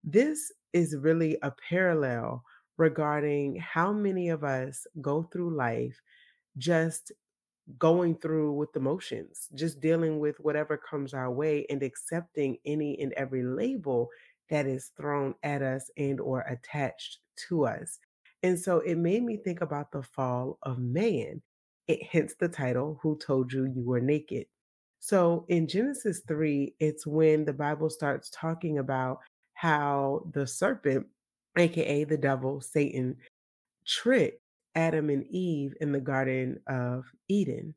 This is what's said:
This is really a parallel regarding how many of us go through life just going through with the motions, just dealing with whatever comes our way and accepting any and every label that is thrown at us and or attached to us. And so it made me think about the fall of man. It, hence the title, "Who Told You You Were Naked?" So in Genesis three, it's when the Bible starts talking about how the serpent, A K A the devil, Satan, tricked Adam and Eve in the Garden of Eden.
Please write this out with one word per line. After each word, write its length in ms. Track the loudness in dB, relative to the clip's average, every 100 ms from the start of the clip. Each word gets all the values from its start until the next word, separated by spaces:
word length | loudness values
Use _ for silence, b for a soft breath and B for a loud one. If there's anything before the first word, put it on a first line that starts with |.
This 500 | 4 4 4 0 -8 -12 _
is 240 | 0 2
really 420 | 2 2 4 2 0
a 100 | -4 -6 -2
parallel 760 | 2 4 4 2 0 -4 -6 b b b 2
regarding 800 | 4 4 0 0 0 0 0 -4
how 340 | -4 0 2
many 380 | 2 0 0 -2
of 120 | -2
us 460 | -2 -2 -4 -8 -12 -6
go 220 | -2 -2
through 340 | -2 -4 -2 0
life 420 | 0 0 -4 -8 _ b b b _ -6
just 540 | 2 2 2 -4 -12 -20 _ _ _ _ -20 2
going 380 | 6 6 4
through 380 | 0 0 0 0
with 180 | 0 -2
the 80 | -2
motions, 720 | -2 -2 -4 -10 -10 -14 -14
just 280 | -4 -4 0
dealing 380 | 2 2 2 0
with 200 | -2 0
whatever 380 | -2 0 -2 -4
comes 360 | -4 -6 -6
our 160 | -4 -4
way 360 | 0 0 0 0
and 140 | -4
accepting 760 | -4 -6 -6 -6 -4 -2 -2 -2
any 340 | -4 -2 -2 -4
and 100 | -4
every 300 | -4 -4 -2
label 680 | -2 0 -2 -2 0 0 -2 B B B _
that 160 | -2
is 260 | 0 -4 -8
thrown 400 | -8 -4 -2 -2 -4
at 180 | -4 -2
us 280 | -2 -4 -8 -4
and 240 | -4 -2
or 200 | -2 -4
attached 800 | -4 -8 -8 -4 -4 -6 -16 -18 _ -18 -4
to 160 | 0
us. 340 | 0 0 -10 -14 _ _ b _
And 140 | 0 0
so 220 | 2 2
it 180 | 2 2
made 260 | 2 2
me 120 | 0
think 240 | -2 -4 -4
about 320 | -4 -4 -6
the 120 | -8
fall 540 | -8 -4 -2 -2 -4 -8
of 180 | -6 -4
man. 640 | -2 0 2 0 -4 -10 _ _ _ _ -2
It, 140 | -2
hence 320 | 2 2 0 -2
the 80 | -4
title, 520 | 0 0 0 -2 -2
"Who 160 | -2 -2
Told 340 | 0 0 2
You 140 | 0
You 180 | -2 -2
Were 160 | 0 0
Naked?" 460 | 2 0 -2 -8 -8 _ _ _ _ _
So 460 | 2 4 4 2 2
in 180 | 2 2
Genesis 540 | 0 0 -2 -4 -4
three, 500 | -4 0 2 2 -2 _
it's 260 | 0 0
when 380 | -2 4 6 6
the 80 | 2
Bible 380 | -2 -2 0 -2
starts 400 | 0 -2 -2 -6
talking 480 | -6 -4 -2 -2 -2
about 420 | 0 -2 -2 -4 B _ _ -2
how 640 | 2 2 2 2 0 -2 -4
the 100 | -4
serpent, 640 | -4 0 -2 0 0 0 -2 _ _ _ _ 2
A 100 | 2
K 140 | 2
A 220 | 0 0
the 120 | 0
devil, 460 | 0 2 0 -2 -4
Satan, 560 | -2 0 2 0 -2 -4 B _ _ _ _ _ -4
tricked 520 | 0 4 4 4 0 _ _ _
Adam 340 | 0 2 2 2
and 160 | 0 -2
Eve 420 | -2 0 0 -2 -4
in 100 | -2
the 80 | 0
Garden 600 | 0 0 2 0 -2 -6 -4
of 380 | -2 -2 -4 -8 _ -2
Eden. 460 | 0 0 -4 -10